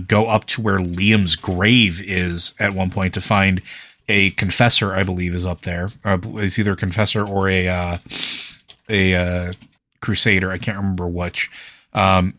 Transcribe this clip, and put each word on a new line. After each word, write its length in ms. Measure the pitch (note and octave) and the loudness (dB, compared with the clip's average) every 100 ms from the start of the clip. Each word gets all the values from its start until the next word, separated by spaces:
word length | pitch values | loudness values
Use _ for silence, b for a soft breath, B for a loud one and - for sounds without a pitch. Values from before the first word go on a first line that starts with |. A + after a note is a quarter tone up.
| F2+ | 2
go 180 | G#2 A2+ | 2 2
up 200 | G#2+ - | 0 0
to 160 | - | -2
where 160 | A2 G2 | 0 0
Liam's 560 | F2+ F2 G2+ G#2+ F#2 - | 0 0 2 4 2 0
grave 680 | - F2+ G2+ B2 G#2 E2+ | -2 0 4 4 4 0
is 540 | G2 F#2 F2+ E2+ - - | -6 -4 -2 -2 -2 -2
at 140 | G#2 | -4
one 160 | F#2+ F#2 | -2 -4
point 240 | G2+ F#2+ | -2 -4
to 80 | F#2+ | -4
find 400 | - G#2 F#2+ F#2 B B B B - | -2 2 2 0 B B B B -2
a 240 | G2+ G2 | 2 2
confessor, 640 | - G2 - A#2 - G2+ F#2+ | 0 -4 2 4 4 0 0
I 80 | |
believe, 320 | F#2+ F2+ F2+ F2+ | -2 -2 -2 -2
is 100 | F2+ | -4
up 160 | F2 | -6
there. 300 | - E2+ F#2 - | -6 -6 -6 -6
Uh, 140 | G#2 F#2+ G2+ G#2+ | -2 -2 -2 -4
it's 200 | G2+ G2+ | -2 0
either 140 | G#2 | 0
a 40 | F#2 | 0
confessor 480 | F#2+ F2 G#2 A2 | -2 0 0 0
or 240 | G2+ G2 F#2+ | -2 0 0
a, 200 | F#2 F2+ | 2 0
uh, 300 | F2+ F2 F2 - B B B B B B - - | -2 -2 -6 -8 B B B B B B -20 -2
a, 240 | G#2 F#2+ | 2 2
uh, 400 | F#2 F2+ F2+ F2 F2+ - _ _ _ | 2 0 -2 -6 -10 -18 _ _ _
crusader. 480 | - G2 A#2 F#2+ F#2+ | -2 2 4 4 2
I 80 | F#2 | -4
can't 200 | - G2+ | -6 -4
remember 300 | G2 F2+ F2 | -2 -2 -4
which. 440 | F2 F2 - - B B B B | -4 -6 -6 -8 B B B B
Um, 400 | - F#2+ F#2+ F#2 | 0 4 4 2